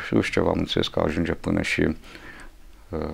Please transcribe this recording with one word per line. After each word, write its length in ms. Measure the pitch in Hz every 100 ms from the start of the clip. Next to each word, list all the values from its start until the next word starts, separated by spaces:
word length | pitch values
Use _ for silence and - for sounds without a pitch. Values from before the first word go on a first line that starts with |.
| -
Hrușciov, 380 | 110 - 92 85
am 120 | 85
înțeles 300 | 82 87 85
că 120 | 87
ajunge 320 | 82 82 82
până 300 | 85 87 85
și, 180 | 85 -
uh, 1160 | 82 - - - - - - - - - - 80 78